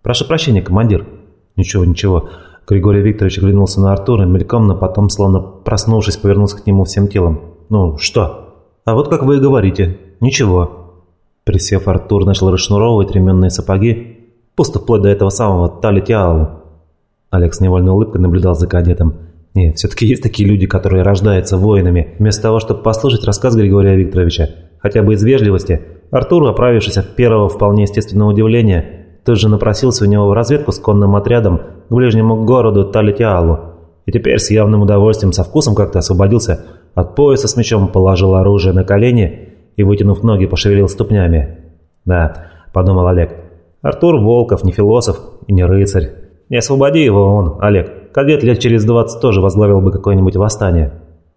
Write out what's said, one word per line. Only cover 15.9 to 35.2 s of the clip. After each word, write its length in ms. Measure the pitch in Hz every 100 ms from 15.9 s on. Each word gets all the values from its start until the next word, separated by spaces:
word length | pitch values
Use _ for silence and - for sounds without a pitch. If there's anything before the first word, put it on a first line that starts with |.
| 98
Тиалу. 480 | - 110 90 80 76 - - _ _ _ _ _ _
Олег 240 | 92 87
с 60 | -
невольной 320 | 92 92 92
улыбкой 280 | 95 110 92
наблюдал 340 | 90 87 90 82
за 120 | 90
кадетом. 480 | 87 87 87 82 - - - _
Нет, 240 | 95 82 78
всё-таки 280 | - - 110
есть 160 | 120
такие 240 | 110 101 101
люди, 180 | 104 92
которые 360 | 95 95 95
рождаются 540 | 95 98 104 95 90 95
воинами. 580 | 104 101 90 87 80 -
Вместо 220 | 104 101
того, 160 | 113 110
чтобы 220 | - -
послушать 440 | 113 110 139 110 -
рассказ 300 | 101 131 113
Григория 400 | 101 98 98 95
Викторовича, 540 | 90 92 85 - 78 - - _
хотя 240 | 101 117
бы 100 | 104
из 100 | 104
вежливости, 580 | 110 135 107 92 - 82 - - _
Артур, 360 | 131 123 175 139
оправившись 500 | 98 123 113 101 101
от 180 | - -
первого 320 | 120 110 98
вполне 360 | - 104 104
естественного 480 | 101 - - 98 104
удивления, 760 | 104 107 120 110 87 - - - -
тут 160 | - 107
же 100 | 110
напросился 560 | 107 110 101 131 - 101
у 20 |
него 200 | 104 101
в 60 |
разведку 380 | 101 104 147 -
с 80 | -
конным 360 | - 101 101 101
отрядом 460 | 101 120 107 80 - - -
к 40 |
ближнему 500 | 120 127 110 110 110
городу 420 | 110 127 110 101 98
Талитиалу. 760 | 110 104 101 113 90 82 80 - - - _ -
И 60 |
теперь 260 | 110 65 101
с 140 | -
явным 300 | 107 104 107
удовольствием, 520 | 101 101 107 104